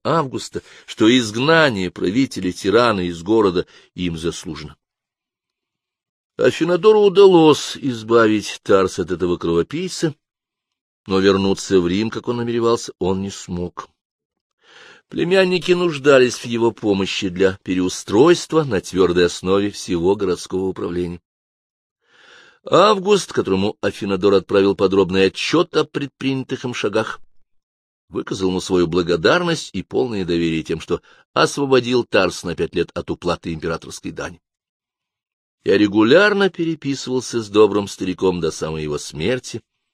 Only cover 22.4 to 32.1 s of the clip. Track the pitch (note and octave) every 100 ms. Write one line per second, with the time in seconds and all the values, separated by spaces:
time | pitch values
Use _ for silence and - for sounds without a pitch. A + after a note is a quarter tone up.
22.4 | - _ - D3 G3+ G3+ F#3 G3+ - -
23.4 | F#2 F#2+ G2 - G#2 - G2+ F#2+ G2+ G2
24.4 | F2 G2+ G2 F#2+ G2 F#2+ F#2 F#2+ F#2+ -
25.4 | - D3+ F3 D#3 D3+ - C#3 - C3 C3+
26.4 | B2+ C3+ B2+ A#2+ B2 G#2+ A2+ - - _
27.4 | _ _ _ _ _ _ _ F#2 - G2+
28.4 | F#2+ F#2 - F#2 F2 F2 F2 E2+ F2+ E3+
29.4 | F3 E3 - G2 F2 G2+ B2+ G#2+ E2+ E2+
30.4 | E2+ D#2+ D#2 D#2+ - E2+ _ _ _ -
31.4 | D#3 - C#3 C3 A#2 B2 A#2